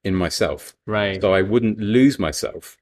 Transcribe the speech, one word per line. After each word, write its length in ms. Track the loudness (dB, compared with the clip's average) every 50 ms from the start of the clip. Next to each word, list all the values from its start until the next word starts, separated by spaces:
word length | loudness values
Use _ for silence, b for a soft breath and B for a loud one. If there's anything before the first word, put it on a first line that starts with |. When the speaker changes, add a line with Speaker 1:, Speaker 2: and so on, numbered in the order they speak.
| _
Speaker 1:
in 100 | -2 0
myself. 600 | 0 0 -2 -2 -2 -2 -4 -4 -8 -12 -20 _ _ _
Speaker 2:
Right. 340 | -4 -2 -2 -2 -2 -2 0
Speaker 1:
So 140 | 0 2 4
I 80 | 2
wouldn't 360 | 2 2 0 2 2 0 -2
lose 400 | -2 -4 0 4 4 4 4 4
myself 600 | 0 -4 -4 -4 -4 -8 -8 -8 -12 -18 -18 -20 _